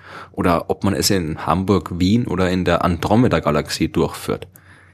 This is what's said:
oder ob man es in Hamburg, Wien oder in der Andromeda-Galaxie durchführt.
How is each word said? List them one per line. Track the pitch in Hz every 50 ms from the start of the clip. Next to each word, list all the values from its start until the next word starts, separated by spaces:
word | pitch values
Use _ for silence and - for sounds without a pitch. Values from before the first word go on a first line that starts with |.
| - - - - - -
oder | - - - - 87 82 - -
ob | - - -
man | 101 98
es | - 85 -
in | 104 95 82 76 78 - -
Hamburg, | - 78 92 95 98 101 90 - - 90 85
Wien | 90 95 107 120 123
oder | - 90 90 92 90
in | 92 92 87
der | 87 85 - -
Andromeda-Galaxie | 87 87 80 - - 104 113 127 101 82 80 - 76 73 73 73 - - - 82 78
durchführt. | - 85 80 80 - - - - - - - - - - - - - - - -